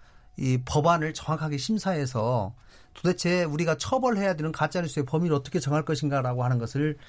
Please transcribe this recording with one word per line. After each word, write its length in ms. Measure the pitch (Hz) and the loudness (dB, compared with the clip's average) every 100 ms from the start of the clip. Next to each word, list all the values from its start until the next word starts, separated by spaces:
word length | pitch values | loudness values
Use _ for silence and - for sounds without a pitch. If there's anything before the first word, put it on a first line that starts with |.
| - - - - | -20 -20 -18 -4
이 200 | 131 127 | 0 0
법안을 480 | 127 151 156 170 156 | 0 2 4 4 2
정확하게 440 | 156 - 156 156 143 | -4 -4 -2 -2 -4
심사해서 960 | 135 220 196 170 131 123 113 123 98 - - - - | -2 -2 0 -2 -2 0 0 0 -2 -6 -20 -20 -20
도대체 500 | - 175 180 175 180 | -4 0 0 2 2
우리가 320 | 170 151 165 156 | 0 0 0 0
처벌해야 580 | - 262 254 208 196 | 0 0 2 2 0
되는 160 | 165 156 | 0 -2
가짜뉴스의 560 | - 151 185 165 156 131 | -2 -2 -2 -2 -2 -2
범위를 300 | 160 175 143 | 0 2 0
어떻게 240 | 135 139 | 0 -2
정할 240 | 131 147 | 0 0
것인가라고 580 | 151 156 147 139 127 123 | 0 -2 0 0 0 0
하는 160 | 123 123 | 2 0
것을 380 | 113 135 151 151 | 0 0 0 -2